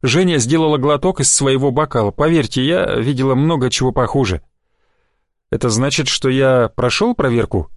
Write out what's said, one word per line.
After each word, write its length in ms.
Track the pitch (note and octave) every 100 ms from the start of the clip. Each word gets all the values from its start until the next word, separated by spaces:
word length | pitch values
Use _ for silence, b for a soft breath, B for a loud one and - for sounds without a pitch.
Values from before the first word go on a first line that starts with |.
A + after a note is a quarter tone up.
Женя 360 | C3 C#3 F#3 D#3
сделала 400 | A2+ D#3+ D#3+ D3+
глоток 420 | C#3 D3 F3+ F#3
из 100 | C3
своего 380 | - C#3 C3+ C#3
бокала. 400 | C3 D3+ B2 G#2
«Поверьте, 540 | - D3+ E3 A#2 -
я 320 | C3 F3+ F#3 -
видела 380 | A#2+ C3 C3+
много 340 | C3 D3+ E3 B2
чего 240 | - C3
похуже». 500 | B2+ A#2+ C3+ A#2 F#2 - _ _ _ _ _ _ _ _ _ _
«Это 180 | - B2
значит, 400 | G#2+ C#3 C3+ C#3+
что 200 | - C3+
я 420 | C3 C3+ B2+ A2+
прошёл 400 | - - - A3+
проверку? 560 | A#3+ C#3 A#2 G#2 G2+ D#2